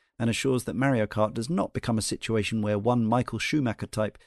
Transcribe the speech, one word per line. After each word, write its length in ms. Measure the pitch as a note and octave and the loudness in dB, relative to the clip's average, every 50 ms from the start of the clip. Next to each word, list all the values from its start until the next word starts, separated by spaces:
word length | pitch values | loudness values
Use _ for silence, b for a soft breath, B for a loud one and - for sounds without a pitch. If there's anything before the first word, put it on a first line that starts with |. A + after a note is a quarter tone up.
| b b b b | b b b b
and 100 | A#2+ A#2 | 0 0
assures 360 | A2 - - C3+ B2+ B2 - | 0 0 0 0 0 0 0
that 100 | - - | -2 -2
Mario 320 | A2 C3 C#3 C3 A#2 G#2+ | 0 2 2 2 2 0
Kart 260 | G2+ - A2 G#2+ G#2+ - | 0 2 0 0 0 0
does 160 | A#2 A2+ C3 | -4 -4 -2
not 220 | E3+ G3 - - | -2 -2 -2 -2
become 260 | - - - - A#2 | -4 -6 -2 0 0
a 40 | G#2+ | 0
situation 600 | - - - - - - A2+ A2 G2+ - A2+ A2 | 0 -2 -4 -6 -4 -2 0 0 0 0 -2 -2
where 160 | G#2 G#2 G#2 | 0 0 0
one 280 | G#2 G2+ A#2+ B2 A#2+ A2+ | 2 2 2 2 4 4
Michael 340 | G#2+ A#2 B2 A#2+ - - G#2+ | 4 2 2 2 0 -4 -4
Schumacher 460 | - - - D#3 C3+ A#2 G2+ - G#2 | -2 0 0 0 0 0 -2 -4 -6
type 320 | - - A2 G#2+ G2+ - - b | -6 -2 -2 -2 -2 -4 -10 b